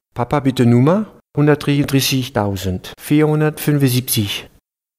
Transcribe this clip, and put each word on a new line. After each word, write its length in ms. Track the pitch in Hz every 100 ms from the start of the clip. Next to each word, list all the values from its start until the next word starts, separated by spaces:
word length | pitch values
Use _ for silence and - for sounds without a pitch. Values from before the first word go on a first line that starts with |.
| _ -
Papa, 240 | 120 147
bitte 260 | 131 120 120
Nummer 540 | 117 135 196 214 - _ -
hundertdreiunddreißigtausendvierhundertfünfundsiebzig. 3000 | 147 143 - 143 139 135 127 135 127 117 101 98 95 90 - - - 151 151 151 151 151 - 147 135 123 127 117 101 - - _ _ _ _